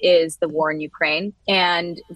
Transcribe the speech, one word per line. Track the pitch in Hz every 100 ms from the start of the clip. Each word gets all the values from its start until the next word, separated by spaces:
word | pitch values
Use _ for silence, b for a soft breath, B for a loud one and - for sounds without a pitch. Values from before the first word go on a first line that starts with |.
is | 175 175 165 -
the | 165
war | 151 156
in | 156
Ukraine. | 151 - 156 156 202 - -
And | 190 180 170 175 165 -